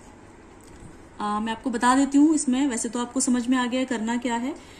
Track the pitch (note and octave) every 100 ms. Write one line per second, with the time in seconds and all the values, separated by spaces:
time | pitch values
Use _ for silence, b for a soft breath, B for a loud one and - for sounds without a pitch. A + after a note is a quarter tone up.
0 | - - - - - - - - - -
1 | - - G#3 G#3 A3+ A3+ C4+ A3+ A#3+ C4+
2 | C#4 C#4+ D#4 D4 - B3+ C#4+ A3+ A3+ A#3+
3 | A#3+ C4+ C4 B3 A#3 B3+ B3 B3+ C4 A#3
4 | A3 A#3+ B3 A#3 B3+ F4 B